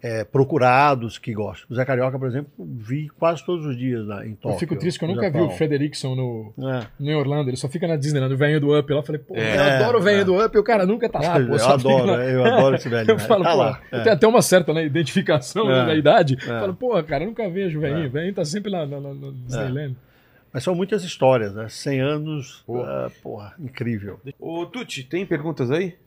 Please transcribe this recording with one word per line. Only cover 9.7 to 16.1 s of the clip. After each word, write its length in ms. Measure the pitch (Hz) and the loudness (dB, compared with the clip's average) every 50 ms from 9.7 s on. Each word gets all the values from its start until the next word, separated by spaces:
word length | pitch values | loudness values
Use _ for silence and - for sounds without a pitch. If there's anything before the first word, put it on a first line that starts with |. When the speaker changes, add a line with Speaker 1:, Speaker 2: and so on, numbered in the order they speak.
| 135 131 127 - - 226 | 4 4 4 4 4 4
Speaker 2:
o 20 | |
velhinho 220 | 175 202 208 196 196 | 4 4 4 4 4
Speaker 1:
É. 20 | |
Speaker 2:
do 200 | 185 180 185 220 | 4 4 4 2
Up", 80 | 220 - | 4 2
e 20 | 214 | 2
o 40 | 202 | 4
cara 220 | 240 240 208 185 | 4 2 2 4
nunca 220 | 180 214 233 240 | 2 2 0 -2
tá 120 | 220 - 151 | -2 -2 0
lá, 180 | 147 165 175 165 | 0 2 2 2
Speaker 1:
Eu 80 | 131 | 2
Speaker 2:
pô, 100 | 117 117 | 2 2
só 180 | 113 110 131 139 | 4 4 4 4
Speaker 1:
adoro, 240 | 139 123 131 135 131 | 4 4 4 4 4
Speaker 2:
fica 100 | 123 120 117 | 4 4 2
lá. 40 | 120 123 | 0 0
Speaker 1:
é, 100 | 131 127 | 0 2
eu 80 | 127 123 | 4 4
adoro 300 | 117 120 233 - 135 131 | 4 6 6 6 4 4
esse 140 | 127 - 131 | 2 -2 -2
velhinho, 220 | 117 117 113 107 | -2 0 4 4
Speaker 2:
<laughs> 40 | 220 | 2
Eu 40 | - | 2
falo, 240 | - 220 226 196 175 | 4 2 2 2 4
Speaker 1:
tá 60 | 165 | 2
Speaker 2:
"Pô", 40 | 170 | 4
Speaker 1:
lá, 240 | 139 123 110 - - - - - | 4 2 2 0 -4 -12 -8 -6
Speaker 2:
eu 60 | 120 | 0
Speaker 1:
é. 40 | 110 | 2
Speaker 2:
tenho 120 | 226 214 | 2 4
até 120 | 147 - | 6 4
uma 140 | 220 233 240 | 6 6 6
certa, 320 | 165 - 185 185 165 - 156 | 4 6 4 4 4 4 0
né, 100 | 160 165 | 0 0
identificação, 840 | 151 135 165 165 - - 196 190 - 165 143 - - - 190 220 | 0 0 0 -2 0 0 0 2 2 2 0 0 -2 -2 0 2
né, 160 | 202 131 131 123 | 4 4 4 4
Speaker 1:
É. 20 | |
Speaker 2:
da 100 | 120 160 | 4 2
idade. 420 | 156 143 147 | 4 6 6